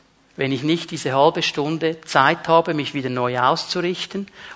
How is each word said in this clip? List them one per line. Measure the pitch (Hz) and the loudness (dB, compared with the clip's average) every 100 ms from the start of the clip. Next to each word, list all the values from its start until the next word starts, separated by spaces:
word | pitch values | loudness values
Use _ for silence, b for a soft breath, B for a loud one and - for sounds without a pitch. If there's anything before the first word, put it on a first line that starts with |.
| _ _ _ - | _ _ _ -4
wenn | 135 | -2
ich | 131 | -2
nicht | 151 165 - | 0 -2 -4
diese | 160 143 | -6 -2
halbe | 135 151 170 | 4 4 4
Stunde | 165 - 147 160 160 165 | -4 -2 -4 -2 -2 -4
Zeit | - 143 135 165 - | 0 4 4 2 4
habe, | 165 170 | 2 4
mich | 151 131 | -2 -4
wieder | 143 127 | -4 -4
neu | 123 123 123 | -2 -2 2
auszurichten | 127 165 - 180 175 175 - 196 196 B B | 2 2 -2 -4 -4 -4 -6 -8 -10 B B